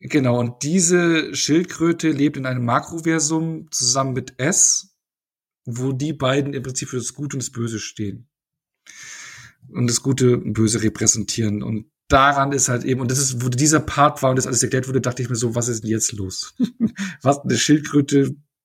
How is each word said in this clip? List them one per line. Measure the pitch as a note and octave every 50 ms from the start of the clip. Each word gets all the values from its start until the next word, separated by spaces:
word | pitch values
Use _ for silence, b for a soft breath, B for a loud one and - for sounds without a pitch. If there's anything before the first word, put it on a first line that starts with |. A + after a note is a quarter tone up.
Genau, | - C3 - D3 C3 B2 A#2+ B2
und | A#2+ A#2+ B2 -
diese | C#3 D3 F3 F#3+ E3 E3+ F3+ F3+ E3+ E3+ E3 D#3+ - - C#3
Schildkröte | C3 - - D3+ E3+ F3 - - - D#3+ E3+ E3 E3+ D#3+ D#3
lebt | D#3 C3+ C#3+ D3+ D3 C#3
in | C3
einem | C3 B2+ B2 A#2+
Makroversum | A#2 B2 D3+ - - E3 E3 D#3+ E3 D#3+ D#3+ C#3+ D3+ E3 D#3+ E3 E3 D#3+ D#3 E3 -
zusammen | - - - - - C#3 C3+ C3+ B2
mit | C3 B2+ - - -
S, | C3 E3 G3+ - - - - - - _ _ _ _ _ _ _ _ _ _ _ _ _ _ _ _
wo | B2+ A#2 B2 C3 C3+
die | C3 B2+ C#3+ D#3+ D3
beiden | - C3+ B2+ C3+ C#3+ C#3 C#3+ C#3
im | C3
Prinzip | A#2+ C3 B2+ - B2+ -
für | C3
das | B2 - - -
Gute | - D3 C#3 C#3+
und | C3+
das | A#2 -
Böse | - A#2 A#2 A2+ A2+ G#2
stehen. | - - - - G#2 G2 G2+ A#2 B2 _ _ _ _ _ _ _ _ _ _ _ B B B B B B B B B B B B B B B B - -
Und | - C3 B2 A#2+
das | A2+ -
Gute | - C3+ C3 B2+ B2+ B2 B2 A#2+
und | - A2+ G#2
Böse | G#2+ A2+ G#2 A#2 G#2+
repräsentieren. | A2 G#2+ - - A2+ C#3 - A2+ G2 - - A#2+ A2 G#2 G#2 G2+
Und | - - A2 G#2+ - - _ _ _ -
daran | C#3+ C3+ C3+ C#3+ C#3 C#3 C3+ C#3
ist | C#3+ C3 B2+ C3+
halt | A#2+ A#2+ -
eben, | C3 B2+ C3
und | B2+ A#2+
das | B2+ C#3+
ist, | C#3 B2+ B2+ A#2+ B2+
wo | B2
dieser | B2 B2 D3+ D3+ D#3 D3+
Part | D3+ - - C#3+ C#3+ D3 C#3+ -
war | C3+ C3
und | C3
das | C3 B2+
alles | C3 B2+ -
erklärt | C3 G#2 - B2+ B2 C3
wurde, | B2+ B2+
dachte | - B2+ - -
ich | B2 A#2
mir | B2
so, | A2+ B2 A#2 A#2
was | A#2+ A2+ A#2+
ist | A#2 G#2+ A2+
denn | G#2+
jetzt | A2 A2 - -
los? | - G2+ F#2+ F#2 - - - - - -
<laughs> | A#3+ - - - A#3 - - - G3 F#3 - -
Was, | - C3 - -
eine | - B2+ B2 A#2
Schildkröte, | - - D3 D3+ D3 - D3 D3 C#3 - C#3+ C#3 C#3 C3 - - _ _ _ _ _